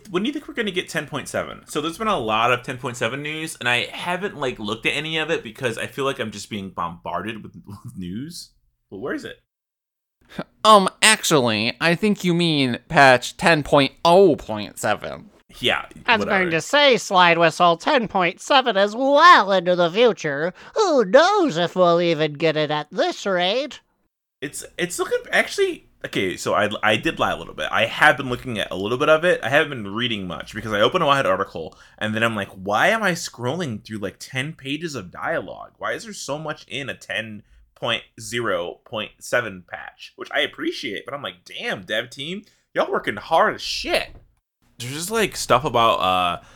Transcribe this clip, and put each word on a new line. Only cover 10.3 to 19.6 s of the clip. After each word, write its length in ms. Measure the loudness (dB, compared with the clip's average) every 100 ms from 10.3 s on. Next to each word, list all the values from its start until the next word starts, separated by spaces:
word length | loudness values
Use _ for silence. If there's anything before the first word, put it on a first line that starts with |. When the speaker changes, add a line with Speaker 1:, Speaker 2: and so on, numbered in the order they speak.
| -14 -14 _
Speaker 2:
Um, 260 | 6 6 6 2
actually, 720 | 4 4 4 2 4 2 0 0
I 140 | 0
think 300 | 2 0 0
you 100 | 0
mean 460 | 0 2 2 0 -2 2
patch 480 | 6 8 8 2 -2
ten 240 | 2 2
point 300 | 4 4 4 2
oh 320 | 4 6 6 4
point 420 | -4 -8 -8 -6
seven. 500 | -2 -2 -4 -12 -16 _ _ -4
Speaker 1:
Yeah, 260 | 0 0 -4 -6 0
Speaker 3:
I 120 | 0
was 80 | 2
Speaker 1:
whatever. 180 | 0
Speaker 3:
going 80 | 0
to 100 | -2
say 360 | 0 4 4 4
Slide 400 | 2 4 6 6
Whistle 400 | 4 4 2 2
ten 300 | 0 0 0
point 340 | 0 -2 -4
seven 360 | 2 2 4 2
is 180 | 0 2
well 560 | 2 8 10 10 8
into 240 | 2